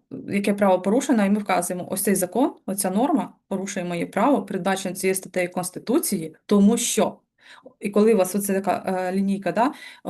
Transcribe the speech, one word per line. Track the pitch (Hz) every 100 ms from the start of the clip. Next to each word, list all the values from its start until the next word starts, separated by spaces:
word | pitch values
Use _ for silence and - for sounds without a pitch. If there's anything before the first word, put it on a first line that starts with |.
| - - -
яке | 202 208
право | 202 202 185
порушено, | 196 240 277 226 196
і |
ми | 214
вказуємо, | 208 180 175 180 -
ось | 185
цей | - 185
закон, | 180 226 302 - -
оця | 190 185
норма | 196 285 269 175 - -
порушує | 185 196 190 175
моє | 170 175
право, | 190 247 240 196
передбачене | 190 196 185 185 -
цією | 190 190
статтею | - 185 175
Конституції, | 180 175 - - 294 - 196 160 - -
тому | 202 202 240
що. | - 220 175 - _ _ - - - _
І | 202
коли | 202 220
у | 202
вас | 180 208
оце | 202
така, | 196 190 - -
е, | 185 185
лінійка, | 190 196 196 180
да, | 185 262 - - - 190